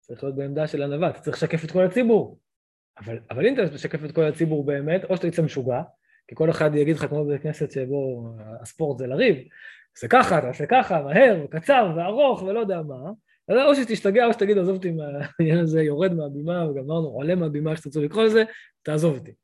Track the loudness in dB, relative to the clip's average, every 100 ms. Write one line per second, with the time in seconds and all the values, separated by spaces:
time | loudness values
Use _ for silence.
0 | _ -12 -8 -6 -6 -4 -4 -4 -4 -2
1 | -2 -4 -8 -4 -2 -2 -2 0 2 2
2 | 4 4 2 -10 _ _ _ _ _ _
3 | -12 -12 -10 0 0 2 -2 -4 -8 -8
4 | -6 0 0 2 -2 0 -2 -4 -2 -2
5 | -2 -2 -2 0 -2 -2 -2 -4 -4 _
6 | _ _ _ -2 0 2 2 2 2 0
7 | -2 -2 -2 -2 -4 -4 -6 -6 -4 -4
8 | -4 -6 -12 -14 -16 -18 -18 -6 -4 -4
9 | -4 0 2 2 -2 -20 -20 -20 _ -12
10 | 2 4 4 2 0 -6 2 2 2 -2
11 | 0 6 6 6 -2 -8 2 4 4 0
12 | -4 2 2 2 -2 -4 -2 -4 -6 -12
13 | -14 -14 _ _ 0 4 6 4 2 0
14 | 2 4 4 2 2 2 2 -2 -4 -6
15 | -6 -8 -10 -2 2 2 2 2 2 2
16 | 0 0 -4 -8 -6 -4 -2 -4 -4 -4
17 | -4 -4 -2 0 -2 -2 -4 -4 -6 -4
18 | -4 2 4 4 2 -4 -20 _ -4 0
19 | 0 0 -8 -20